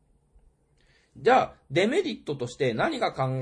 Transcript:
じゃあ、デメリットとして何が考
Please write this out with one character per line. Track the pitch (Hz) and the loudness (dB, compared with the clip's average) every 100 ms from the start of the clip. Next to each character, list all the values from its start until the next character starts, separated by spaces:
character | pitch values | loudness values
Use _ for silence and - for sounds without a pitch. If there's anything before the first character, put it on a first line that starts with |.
| _ _ _ _ _ _ _ _ _ _ _ - | _ _ _ _ _ _ _ _ _ _ _ -2
じ | 147 | 4
ゃ | 247 | 4
あ、 | - - - | 2 -6 -4
デ | 139 202 | 0 2
メ | 320 | 2
リ | 349 220 | -2 -4
ッ | |
ト | - 139 | -8 -8
と | 120 | -6
し | - | -2
て | 131 | -2
何 | 113 302 285 | 0 -2 0
が | 196 | -4
考 | - 131 131 | -2 -4 0